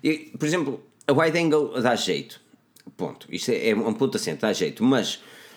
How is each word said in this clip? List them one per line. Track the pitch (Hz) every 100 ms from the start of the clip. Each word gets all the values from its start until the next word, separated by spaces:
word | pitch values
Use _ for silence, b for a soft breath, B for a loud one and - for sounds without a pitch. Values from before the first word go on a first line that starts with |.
E, | - 156 - 135
por | 151
exemplo, | 180 139 117 - _ -
a |
wide | 139 160 165
angle | 165 151 139 127
dá | 113 -
jeito, | - 80 - - _ _ _ _ - -
ponto, | 76 - -
isto | - -
é, | 117 113
é |
um | 107 110
ponto | 110 135 107
assente, | - 78
dá | 110
jeito, | 98 80 -
mas | 120 131 98 - B B B